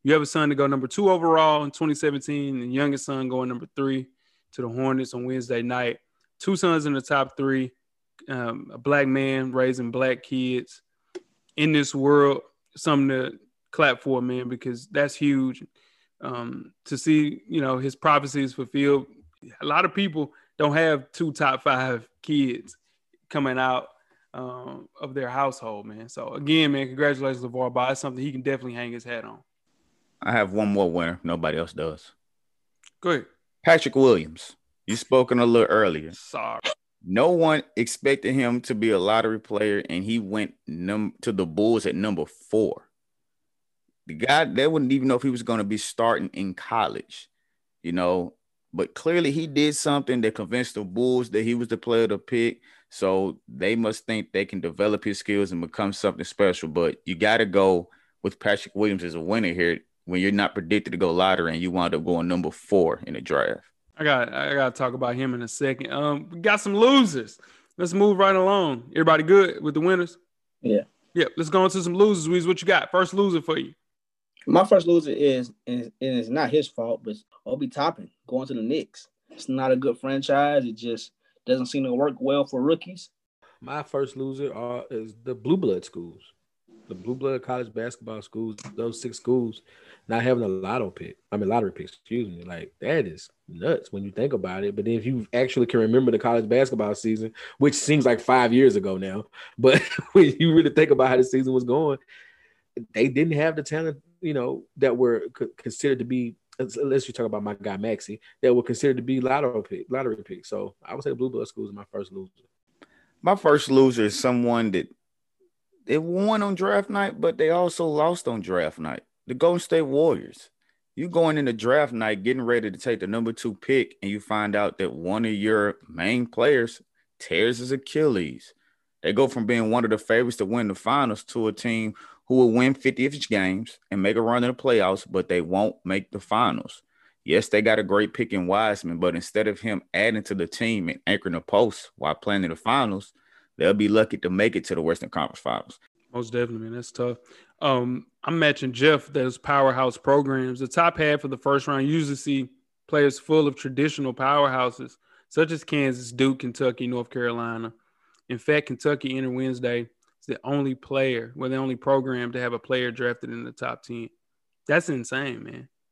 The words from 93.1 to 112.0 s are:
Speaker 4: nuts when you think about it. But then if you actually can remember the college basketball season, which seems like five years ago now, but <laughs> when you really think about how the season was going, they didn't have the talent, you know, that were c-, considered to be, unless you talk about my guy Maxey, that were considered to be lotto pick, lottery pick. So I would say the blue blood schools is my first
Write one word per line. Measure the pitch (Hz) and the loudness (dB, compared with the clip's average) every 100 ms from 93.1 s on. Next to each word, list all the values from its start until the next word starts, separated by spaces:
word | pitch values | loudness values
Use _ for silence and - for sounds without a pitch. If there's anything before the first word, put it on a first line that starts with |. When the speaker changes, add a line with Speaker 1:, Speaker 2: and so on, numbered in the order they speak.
| 76 - _ - | -8 -20 _ -20
Speaker 4:
nuts | 85 143 156 - | -8 -4 -4 -4
when | 98 | -10
you | 98 | -8
think | 104 139 | -4 -2
about | 117 92 95 | -2 -4 -4
it. | 101 101 | -4 -4
But | |
then | 104 | -2
if | 117 113 | -2 -2
you | 127 104 | -4 -2
actually | 120 131 135 | -2 0 0
can | 117 120 | 2 2
remember | 110 123 127 | 4 4 4
the | 110 | 2
college | 117 117 107 | 2 0 2
basketball | 120 131 117 104 | 2 2 0 -2
season, | 101 110 110 110 - - - | -2 -2 -4 -6 -12 -18 2
which | 143 | 2
seems | 139 - 151 | 2 2 4
like | 127 113 | 4 4
five | - 127 120 | 4 4 6
years | 123 135 104 | 8 6 6
ago | 98 95 | 0 -4
now, | 95 98 - - - - | -6 -8 -10 -18 -18 2
but | 127 143 | 6 6
<laughs> | - - - | 2 -6 4
when | 208 147 - | 8 8 6
you | 165 | 6
really | 160 160 | 6 6
think | 151 156 | 4 6
about | 131 131 | 6 6
how | 127 | 4
the | |
season | 127 131 131 | 4 2 2
was | 131 | 0
going, | 123 143 151 135 _ - - _ _ _ _ - 117 | 2 0 0 -2 _ -20 -20 _ _ _ _ -16 -8
they | 110 131 | 0 0
didn't | 127 165 | 2 2
have | 147 160 156 | 2 0 -2
the | |
talent, | 143 156 160 143 _ _ | -4 -4 -4 -8 _ _
you | 165 | -6
know, | 143 123 135 - - | -2 -4 -6 -10 0
that | 135 120 | 2 4
were | 123 113 - - | 4 2 -2 -8
c-, | 117 - | -10 -8
considered | 123 - 143 127 | -12 -4 -2 -2
to | |
be, | 120 127 120 - _ - | -2 -4 -4 -8 _ -10
unless | 127 113 139 135 131 | -8 -6 0 0 -2
you | |
talk | 123 113 | -4 -4
about | 104 | -4
my | 104 101 | -6 -8
guy | 104 98 | -8 -6
Maxey, | 110 107 - 107 - _ | -4 -6 -8 -16 -18 _
that | 127 | 4
were | 123 | 4
considered | 123 120 143 127 | 2 0 0 0
to | |
be | 120 131 | -2 -2
lotto | 127 139 131 113 | 0 0 0 -4
pick, | - 95 - | -6 -10 -6
lottery | 127 131 107 | -4 -4 -6
pick. | 101 98 | -10 -18
So | - 104 101 - | -10 -10 -10 -12
I | - | -16
would | 135 | -10
say | 143 | -8
the | 123 | -4
blue | 131 | -4
blood | 117 113 | -4 -8
schools | - 104 | -10 -12
is | |
my | 101 98 | -14 -12
first | 107 | -12